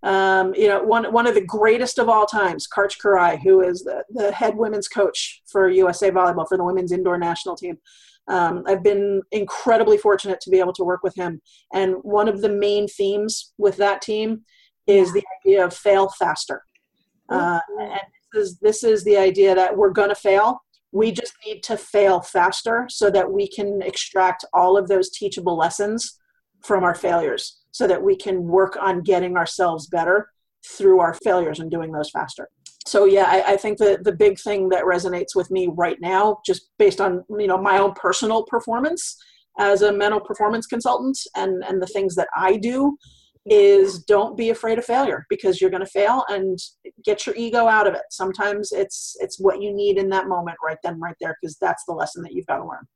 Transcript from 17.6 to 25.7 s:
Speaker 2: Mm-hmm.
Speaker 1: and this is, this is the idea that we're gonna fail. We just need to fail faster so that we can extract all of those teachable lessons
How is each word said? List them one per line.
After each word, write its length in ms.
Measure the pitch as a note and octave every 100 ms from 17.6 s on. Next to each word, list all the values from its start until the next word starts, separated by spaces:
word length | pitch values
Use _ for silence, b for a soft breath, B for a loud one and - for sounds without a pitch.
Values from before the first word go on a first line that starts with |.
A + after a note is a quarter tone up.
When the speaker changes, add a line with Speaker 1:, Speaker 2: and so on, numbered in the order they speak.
Speaker 2:
Mm-hmm. 200 | E3+ G#3+ G#3
Speaker 1:
and 80 | G3+ G3 _ _
this 100 | A3 G3+
is, 100 | F3
this 240 | G#3+ G#3+
is 200 | A#3 G#3+
the 120 | F#3 G3+
idea 380 | F#3+ F#3 G3
that 220 | F#3+ F#3 G3+
we're 140 | G3+
gonna 240 | F#3 G3+
fail. 460 | G3+ G3+ G3 A3 B3+ _ _ _
We 220 | F#3+ A3
just 200 | F3+ - - G#3+
need 160 | G#3
to 120 | - A3
fail 440 | - G#3 G3 F3+
faster 680 | - F#3+ F3+ - - - B3
so 180 | - G#3
that 200 | G3 F#3
we 160 | G3 G3+
can 320 | - G3+ G3+
extract 640 | F#3 - - G3 F#3 F3+ -
all 240 | F3 F3+ G3
of 120 | F#3
those 220 | G3 F#3
teachable 460 | - G3+ F#3+ F3 E3
lessons 640 | D#3